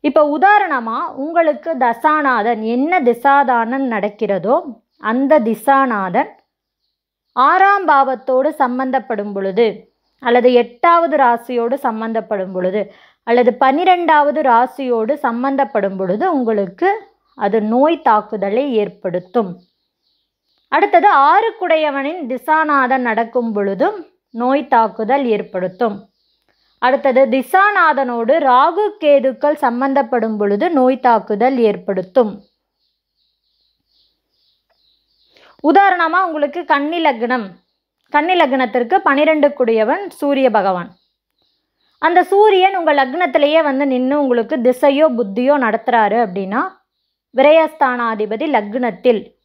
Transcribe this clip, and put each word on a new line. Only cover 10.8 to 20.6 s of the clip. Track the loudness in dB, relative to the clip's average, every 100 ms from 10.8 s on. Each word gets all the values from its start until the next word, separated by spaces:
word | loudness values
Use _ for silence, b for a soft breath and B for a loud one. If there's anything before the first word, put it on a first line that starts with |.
| 2 2 2 2
ராசியோடு | 2 0 -4 -6 -4 -4
சம்பந்தப்படும் | -4 -6 -6 -8 -6 -8 -6
பொழுது, | -4 -4 -4 -6 b b b -2
அல்லது | 2 2 2
பன்னிரெண்டாவது | 0 2 2 2 4 2 2 0
ராசியோடு | 2 2 2 -4 -4 -2 -2 -2
சம்பந்தப்படும் | -2 -4 -4 -2 -2 -2 -4 -4
பொழுது | -4 -2 -2
உங்களுக்கு | -2 -2 -2 -4 -2 -2 -2 -8 _ _ -6
அது | -2 -2 -2
நோய் | 0 0 0
தாக்குதலை | 0 0 0 -6 -4 -2 -2 -2
ஏற்படுத்தும். | -4 -6 -8 -8 -4 -4 -4 -8 _ _ _ _ _ _ _ _ _ _